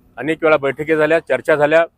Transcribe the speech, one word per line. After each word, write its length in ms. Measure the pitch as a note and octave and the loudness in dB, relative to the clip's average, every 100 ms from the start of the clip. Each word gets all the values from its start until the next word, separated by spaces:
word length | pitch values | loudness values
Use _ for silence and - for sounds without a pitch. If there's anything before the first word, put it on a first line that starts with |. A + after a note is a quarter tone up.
| _ - | _ -10
अनेक 280 | C#3 D#3+ | -8 -2
वेळा 120 | D#3+ D3+ | 0 0
बैठकी 400 | C#3 C3 D3+ D#3 | -2 -6 -2 0
झाल्या, 220 | D3+ E3 | 2 0
चर्चा 360 | - B2+ C#3 D3+ | 0 -4 0 0
झाल्या. 280 | D3 D#3+ E3 | 2 2 0